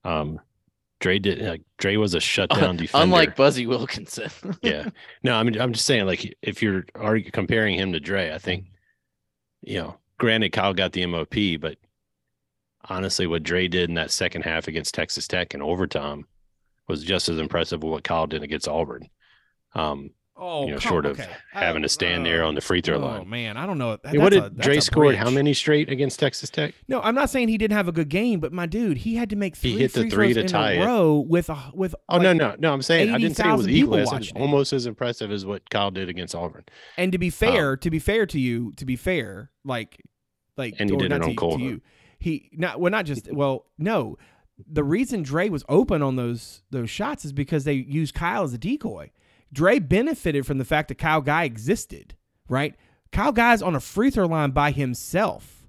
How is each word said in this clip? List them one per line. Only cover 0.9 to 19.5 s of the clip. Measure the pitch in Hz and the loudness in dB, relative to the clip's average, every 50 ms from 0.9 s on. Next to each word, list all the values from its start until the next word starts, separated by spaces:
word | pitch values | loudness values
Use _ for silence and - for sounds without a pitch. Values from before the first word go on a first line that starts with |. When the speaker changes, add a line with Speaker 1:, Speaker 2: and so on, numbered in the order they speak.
| _ _ | _ _
Speaker 1:
Dre | - 92 92 101 | 0 2 2 2
did, | 95 101 87 - | 2 0 -2 0
like, | - 101 82 80 - _ _ | -4 -6 -6 -8 -12 _ _
Dre | - - 98 101 | -4 -2 0 2
was | 107 107 98 85 | 2 2 2 0
a | - | 0
Speaker 2:
<laughs> | |
Speaker 1:
shutdown | - - - - 98 - - 92 - 95 87 | 0 0 0 0 0 2 2 2 2 2 2
defender. | 82 82 - - 139 165 | -2 -4 2 4 4 6
Speaker 2:
Unlike | 185 180 170 160 - - | 8 8 6 6 4 4
Buzzy | - 135 143 135 127 120 | 4 4 4 4 2 -2
Wilkinson. | 113 123 113 120 - - 104 95 - - - 107 - - - - | -2 -2 -2 -2 -6 -8 -10 -10 -12 -10 -10 -10 -10 -12 -12 -10
<laughs> | 190 175 - - | -10 -10 -4 -2
Speaker 1:
Yeah. | - 73 73 - 226 - - - - - _ - | -2 -2 -2 -6 -10 -12 -14 -20 -20 -14 _ 0
No, | 135 - | 0 2
I | 107 113 | 2 2
mean, | 120 110 107 | 2 0 0
I'm | 123 127 113 | -2 -2 0
just | 117 - | -2 2
saying, | - 139 113 98 | 2 2 4 4
like, | 95 90 - - - - _ | 2 0 -2 -4 -10 -12 _
if | - 110 95 - 113 | -8 -8 -4 0 0
you're | 104 95 92 87 - _ | 2 2 0 -4 -6 _
argu-, | - 110 107 110 113 104 - | -6 0 0 0 0 0 -2
comparing | - - 95 87 117 113 110 104 92 | -4 -4 -2 0 2 2 2 2 0
him | 87 98 95 85 | 0 0 -2 -2
to | 80 | -4
Dre, | 71 85 98 98 90 78 | -4 -2 -2 -2 -2 -4
I | 76 - | -6 -8
think, | - 98 92 90 92 - - _ _ _ _ _ _ _ _ _ _ _ _ _ _ _ _ _ | -4 -6 -6 -6 -6 -14 -20 _ _ _ _ _ _ _ _ _ _ _ _ _ _ _ _ _
you | - - - 98 | -14 -8 -8 -8
know, | 92 92 - _ _ _ _ - | -8 -8 -14 _ _ _ _ -2
granted, | 127 113 113 113 107 92 | 0 2 2 2 0 0
Kyle | - 107 95 101 95 | 0 0 0 0 0
got | 95 95 87 | 0 -2 -2
the | - 90 | -2 -4
M | 90 87 87 | -4 -2 -2
O | 82 76 | -4 -4
P, | _ - 107 104 92 82 | _ -2 0 0 0 0
but | 76 76 78 71 _ _ _ _ _ _ _ _ _ _ _ _ _ _ _ _ _ _ _ _ _ - - | -2 -6 -8 -8 _ _ _ _ _ _ _ _ _ _ _ _ _ _ _ _ _ _ _ _ _ -12 -8
honestly, | 95 90 95 95 - - 95 | -6 -4 -4 -2 -2 0 0
what | 85 82 85 78 | 0 0 -2 -2
Dre | 82 87 90 92 | 0 0 0 0
did | 90 87 90 87 85 | 0 0 0 0 0
in | 85 | -2
that | 82 80 - | -4 -2 -2
second | - - 95 85 - 85 78 | -2 -2 -2 -4 -4 -4 -4
half | 87 80 80 - | -4 -4 -4 -4
against | - 78 82 78 - - | -4 -8 -6 -6 -6 -4
Texas | - 82 - - 80 - | -4 -4 -4 -6 -8 -6
Tech | - - 90 87 - - | -4 -2 -4 -4 -4 -6
in | 71 | -8
overtime | 71 76 87 90 95 - - - 71 73 73 - - _ _ _ _ _ _ _ _ _ _ _ _ | -4 -2 0 -2 -2 -2 -2 -6 -6 -6 -8 -10 -14 _ _ _ _ _ _ _ _ _ _ _ _
was | - 90 73 76 | -8 -8 -6 -2
just | 85 95 87 - - | -2 -2 -2 0 -2
as | 85 80 | -2 -2
impressive | 78 71 - 87 82 - 87 76 78 | -4 -2 -2 -2 -2 -2 -4 -6 -4
as | 80 | -4
what | 80 73 - | -6 -6 -4
Kyle | - 85 80 80 | -2 0 0 0
did | 76 78 76 73 | -2 -4 -8 -6
against | 73 78 73 - | -6 -8 -6 -4
Auburn. | 78 76 80 80 69 64 62 - - _ _ _ _ _ _ _ _ | -4 -2 -2 -2 -4 -6 -14 -16 -20 _ _ _ _ _ _ _ _